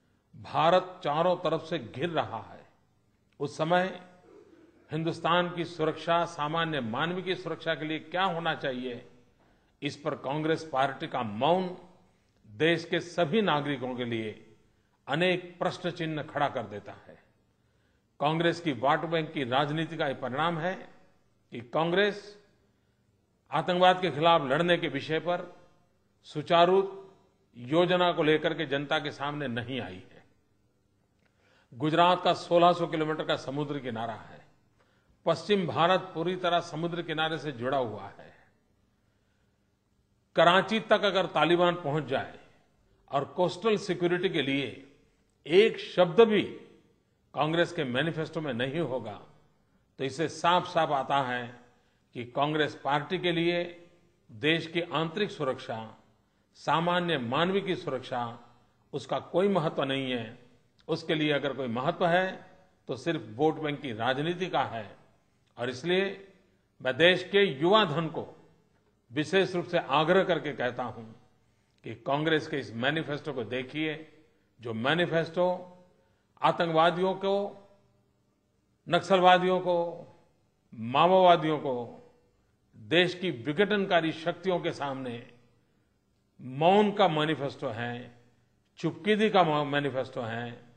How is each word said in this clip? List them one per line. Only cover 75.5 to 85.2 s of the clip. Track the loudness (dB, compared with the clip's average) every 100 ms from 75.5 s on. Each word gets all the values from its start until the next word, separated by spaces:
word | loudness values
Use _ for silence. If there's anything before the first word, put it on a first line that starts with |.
| -2 -8 -20 _ _ _ _ _ -2
आतंकवादियों | 0 2 2 4 4 4 -2
को, | 0 0 0 -2 -10 -20 _ _ _ _ _ _ _ _ _ _ _ 0
नक्सलवादियों | 0 4 6 8 8 4 0
को, | 0 -2 -2 -8 -16 -20 _ _ _ _ _
माओवादियों | -12 -2 4 6 8 8 8 4 -2
को, | -4 -6 -8 -14 -20 _ _ _ _ _ _ -14
देश | 0 2 2
की | 0 -6
विघटनकारी | -6 -2 0 2 2 2 2 2
शक्तियों | -4 -6 -4 -2 -2
के | -2
सामने | -4 -6 -6 -8 -10